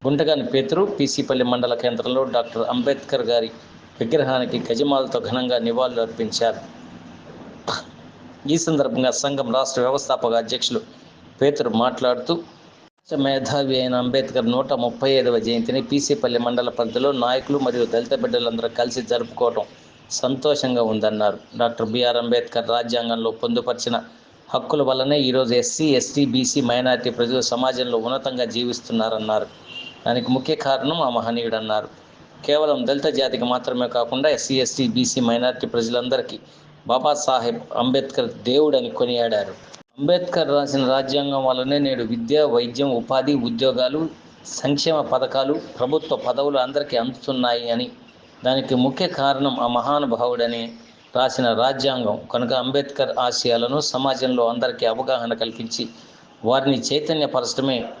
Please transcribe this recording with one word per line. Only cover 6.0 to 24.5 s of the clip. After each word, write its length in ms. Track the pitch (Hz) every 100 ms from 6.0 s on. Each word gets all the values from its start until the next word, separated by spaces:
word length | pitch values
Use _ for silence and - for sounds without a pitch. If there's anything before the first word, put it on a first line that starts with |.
అర్పించారు. 560 | 113 113 110 - 117 107 - - - - - - - - - - - - - - - - - - 139
ఈ 60 | 160
సందర్భంగా 540 | 165 156 131 117 127
సంఘం 440 | 117 143 139 123 123
రాష్ట్ర 260 | 131 -
వ్యవస్థాపక 520 | 123 135 - 131 123
అధ్యక్షులు 480 | 117 113 127 - 117 - - - - - -
పేతురు 280 | 135 147 123
మాట్లాడుతూ, 720 | 110 120 123 127 123 - 170 - - - - - _ _
"దేశ 80 | 151
మేధావి 600 | 139 135 120 143 139 131
అయిన 160 | 127 123
అంబేద్కర్ 560 | 123 131 131 127 117
నూట 220 | 123 135
ముప్పై 380 | 135 120 117 135
ఐదవ 280 | 135 120 120
జయంతిని 420 | 110 117 117 127
పీసీపల్లి 580 | 120 143 135 143 123 120
మండల 300 | 120 123 123
పరిధిలో 420 | 117 117 113 139
నాయకులు 460 | 135 120 127 127 143
మరియు 280 | 127 123 117
దళిత 280 | 117 123
బిడ్డలందరూ 560 | 135 120 120 120 113 117
కలిసి 320 | 117 120 123
జరుపుకోవడం 640 | 113 120 113 - 120 113 101 - - - -
సంతోషంగా 720 | - 127 131 151 147 131 123
ఉందన్నారు." 540 | 113 107 107 107 107 98 - 113
డాక్టర్ 300 | 117 117 113
బీఆర్ 300 | 117 123 120
అంబేద్కర్ 520 | 117 120 117 117 113
రాజ్యాంగంలో 640 | 117 120 120 117 113 113
పొందుపరిచిన 680 | 110 120 117 120 123 - 117 117 - - - -